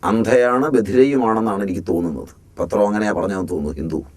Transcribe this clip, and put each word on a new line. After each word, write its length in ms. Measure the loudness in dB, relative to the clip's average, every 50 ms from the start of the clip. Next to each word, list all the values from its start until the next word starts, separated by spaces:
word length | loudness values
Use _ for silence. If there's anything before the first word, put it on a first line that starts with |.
| 0 0
അന്ധയാണ്, 560 | 0 0 2 4 4 4 4 4 2 2 0 2 2
ബധിരയുമാണെന്നാണ് 880 | 0 0 2 4 4 4 4 4 0 2 2 0 0 0 -2 -2 -2 -4 -4
എനിക്ക് 160 | -4 -6 -4 -2
തോന്നുന്നത്. 400 | -2 -2 -2 -4 -6 -8 -10 -14 -18 -20 _ -20 _ -8
പത്രം 260 | -6 -2 0 2 2 2
അങ്ങനെയാ 260 | 2 0 0 -2 -2 -2
പറഞ്ഞതെന്ന് 320 | -2 -2 -2 -4 -4 -4 -4
തോന്നുന്നു, 240 | -4 -4 -6 -6 -6
ഹിന്ദു. 200 | -6 -4 -4 -4 -6 -8 -18